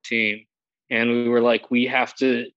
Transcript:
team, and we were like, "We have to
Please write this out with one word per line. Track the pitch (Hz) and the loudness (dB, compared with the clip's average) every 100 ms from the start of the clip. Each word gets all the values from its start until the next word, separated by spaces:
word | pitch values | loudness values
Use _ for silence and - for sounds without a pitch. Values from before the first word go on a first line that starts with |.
| - | -4
team, | 117 107 107 110 _ _ _ - | -2 -2 -4 _ _ _ _ -6
and | 113 117 | -2 0
we | 120 120 | 0 2
were | 120 | 2
like, | 120 113 - | 2 2 0
"We | 123 123 | -2 0
have | 131 117 - | 0 -2 -2
to | 131 120 120 | 0 0 -4